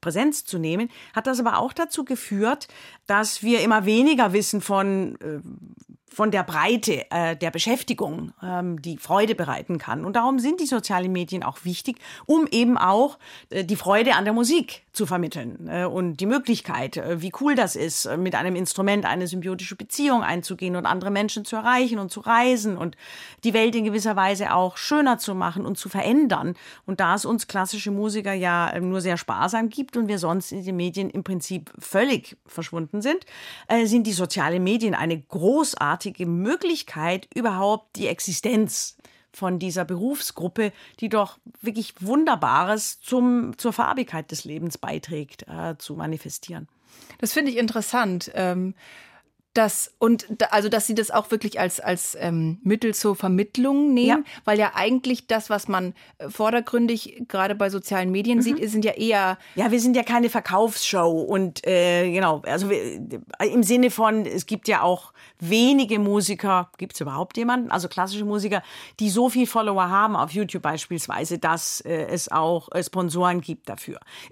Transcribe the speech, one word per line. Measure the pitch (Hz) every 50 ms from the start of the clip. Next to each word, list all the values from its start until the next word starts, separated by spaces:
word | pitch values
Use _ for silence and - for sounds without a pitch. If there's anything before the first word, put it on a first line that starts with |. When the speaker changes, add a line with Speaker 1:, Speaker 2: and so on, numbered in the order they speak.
Speaker 1:
Präsenz | - - 156 190 254 302 294 - -
zu | - - 175
nehmen, | 160 160 165 196 233 240 - - - - -
hat | 220 220
das | 269 262 240
aber | 240 233 - -
auch | - 262
dazu | - - 330 330 - 320 285
geführt, | - 262 240 - - 208 196 208 226 285 - - - - - - - - - _
dass | - 202 202 214 208 - -
wir | 202 226 240 226
immer | 170 226 220 214 185
weniger | 202 214 226 262 302 311 247 240 196
wissen | 175 208 202 - - 202
von, | - - 202 196 196 196 196 190 190 - - -
äh, | - 156 151 147 - - - - - - - - - - - - _
von | _ - - 214 214
der | 202 190 160
Breite, | - 160 151 156 196 240 240 233 220 170 127 - -
äh, | - 170 170 165 165
der | - 175 160
Beschäftigung, | - 165 - 226 240 233 - - 240 - - 143 151 175 160 - - -
ähm, | - 185 180 180 180 180 175 156
die | 139 170 160
Freude | - - - 170 196 214 220 226
bereiten | - 170 147 127 - - - 175
kann. | 151 - - 113 147 156
Und | 185 202
darum | 240 233 262 269 262
sind | 233 285 330 359
die | 320
sozialen | 262 262 226 - - 202 180 185 185
Medien | 185 180 175 165 185 180
auch | - - 139 - -
wichtig, | 180 180 - - - 240 - - - - - -
um | - 311 320 320
eben | - - 226 240 233 247 -
auch, | - 185 196 220 262 294 - - - - - - - -
äh, | - 190 190
die | 165 208
Freude | - - 175 202 214 233 262 233
an | 147 202
der | 208
Musik | 214 233 240 226 320 349 - - - - _ _ -
zu | - 214
vermitteln, | 143 185 175 175 156 - 165 120 120 120 - 165 165
äh, | 160 175 180
und | 180 - 185 180 175 156 135
die | 185
Möglichkeit, | 202 254 285 262 - 233 - - - - 113 127 135 -
äh, | 160 - 143 175 165
wie | 160 190 - -
cool | 269 294 285
das | 247 220 185 -
ist, | - 143 165 151 - -
äh, | - 131
mit | 160 185 185 -
einem | 110 143 185 180
Instrument | 175 185 - - - 196 202 202 208 196
eine | 90 123 180 185
symbiotische | 170 175 185 165 190 185 180 185 - 196
Beziehung | - - - - - 285 285 254 233
einzugehen | - 80 165 175 165 - 190 - 190 180 180
und | 175 170
andere | - 175 185 185 202
Menschen | 202 196 208 214 - 220 208
zu | - 233
erreichen | 220 214 233 247 247 262 247 233 214
und | 196 180
zu | - -
reisen | - - 226 233 247 254 254 226 208 214 190 175
und | 165 170 - - - - - - - - - _ -
die | 233
Welt | 202 226 220 233 220
in | 233 214
gewisser | 208 202 214 196 220 208
Weise | 196 190 190 202 185 208 - -
auch | 180 185 180 - -
schöner | - - 294 302 294 262 240 -
zu | - - 190
machen | 185 180 175 165 185 -
und | - 202
zu | - - 190
verändern. | - 196 - - 240 294 311 240 190 - - 170 175 - - - - - _
Und | - 190 180
da | 190 170 180
es | 202 -
uns | - 233 214 -
klassische | - - 196 185 185 - 208 - 208
Musiker | 202 202 208 214 202 220 196 202
ja, | 196 190 180 180 170 175 170 -
ähm, | - 180 180 185
nur | 185 190
sehr | 170 185 170 170
sparsam | - - 107 90 135 185 226 226 226 220
gibt | - - 269 - - 240
und | 226 208
wir | 208 190
sonst | 165 165 170 190 175 -
in | - 196 180
den | 185 185
Medien | 175 175 180 165 196 196 -
im | - 196 175
Prinzip | - 190 175 - - 190 180 - - - -
völlig | - - - 190 233 277 254 - - - - - _
verschwunden | - - - 160 - - 165 160 147 - 208
sind, | 208 269 320 370 - - - - - - - - - -
äh, | 220 233 226
sind | 214 220 240 220
die | 220 196
sozialen | 170 185 170 - 190 139 151 170 180 180
Medien | 185 214 240 226 214 175
eine | - 156 160 165 160
großartige | 135 - - 180 165 196 262 302 311 - - - - 143 156 170 - 208 - - 180
Möglichkeit, | 170 170 170 185 220 330 349 - 359 339 277 - - - 156 156 170 185 190 - - -
überhaupt | - 226 226 190 185 196 202 214 208 - _ -
die | - 143
Existenz | - - - - 190 165 - - 214 247 214 220 - - - - - - _ _ - _ _ _ _
von | - - 196 185 180 175
dieser | 180 185 160 185 180
Berufsgruppe, | 165 185 175 208 254 285 285 - - - - 165 175 - - 220 208 - - - - _ -
die | 226 208
doch | 214 214 202 190 - _ - - - -
wirklich | - 233 208 226 214 - - -
Wunderbares | 180 196 254 294 320 320 254 156 147 123 127 147 175 185 214 214 208 - - -
zum, | - - 247 254 247 247 247 240 233 - - -
zur | - 240 -
Farbigkeit | - - - - 262 247 - - 160 156 -
des | 160 151 -
Lebens | 151 151 160 165 170 - -
beiträgt, | - - 151 156 - - 170 151 151 139 - - - -
äh, | 160 165 165 165 160
zu | 147 - - 147
manifestieren. | 156 156 156 160 156 - 165 160 - - - 175 151 156 - _ _ _ _ - - - - - -
Speaker 2:
Das | 240 220 -
finde | 302 285 269
ich | 240 226
interessant. | 240 220 226 226 214 - - 247 233 196 180 175 - - -
Ähm, | - 185 180 180 180 185 185 190 _ - - - - - - - - _ _ _ _ _ _ -
das, | 233 220 208 - - - - _ -
und | - 226 233 - - -
da, | 214 - 220 -
also, | 214 208 208 214
dass | 226 220 -
Sie | - 220
das | 220 214 -
auch | - - 202 -
wirklich | 226 214 - 208 - -
als, | 185 180 - -
als, | - - 180 175 - - - -
ähm, | - 175 170 165 160 160 165 202
Mittel | - 190 214 220 - 226 208
zur | - - 214 196
Vermittlung | - - 190 185 185 208 208 - 247 247 269 277 285 294 294 262
nehmen, | 240 247 254 285 311 285
Speaker 1:
Ja. | - - - -
Speaker 2:
weil | - 208 208
ja | 214 196 -
eigentlich | - 180 220 254 254 - 254 254 - -
das, | - 226 220 214 -
was | 214 202 -
man, | - 196 185 185 180 - - - - _ -
äh, | - -
vordergründig | 214 - 214 220 233 240 233 - - 240 233 226 233 220 - - - - 247 -
gerade | - 190 190 196 202
bei | 208 202 196
sozialen | 196 196 190 - 202 190 185 185
Medien | 185 196 208 233 247 226
Speaker 1:
Mhm. |
Speaker 2:
sieht, | 247 233 285 311
ist, | - 214
sind | 214 220 208
ja | 214
eher | - - 220 226 220 202 190 185 185 - - - -
Speaker 1:
Ja, | 180 208 233
wir | 226 240
sind | 226 254 240
ja | 254
keine | 233 240 233 240 240 233
Verkaufsshow | - 233 - - 185 196 220 226 214 - - - - 185 170 170 165 160
und, | 151 - 202 190 190 175 151 - -
äh, | - 185 180 175 180 175 175 180 180
genau, | 170 185 190 170 156 147 -
also | - 135 170 196 196
wir, | 196 151
äh, | 92 117 73 90 - - - - - - - - 196 214
im | - 247
Sinne | 220 180 240 247 254 247
von, | - - 226 220 220 220 202
es | 139 85 180 -
gibt | - 214 190 - 220
ja | 208 -
auch | - 180 180 175 - - _ - - - _ -
wenige | 170 165 208 226 240 254 277 277 262 202 220 208
Musiker, | 208 202 202 208 196 202 202 - - 196 190 180 175 - _
gibt's | - - - - -
überhaupt | 151 139 135 139 185 - -
jemanden, | 233 233 240 247 254 233 -
also | - 185 175 175
klassische | - 185 180 190 196 208 208
Musiker, | 208 208 208 196 208 202 190 - - - - - - - -
die | 214 208
so | 180 226 247 254
viel | 240 254 247
Follower | 233 - 226 214 214 196 190 185 180
haben | 185 196 208 220 208
auf | 160 139 151
YouTube | 147 202 208 175 - 185
beispielsweise, | - 151 156 151 - - 175 160 - - - 98 160 156 170 165
dass, | - 160 165 165 - - - -
äh, | - - 170 160 151 -
es | - 170 - -
auch, | - 156 160 165 175 165 - -
äh, | - 180
Sponsoren | 175 - - 185 180 170 151 175 180 180 175 175
gibt | - - 160 - - -
dafür. | 98 - - - - - - - - - - -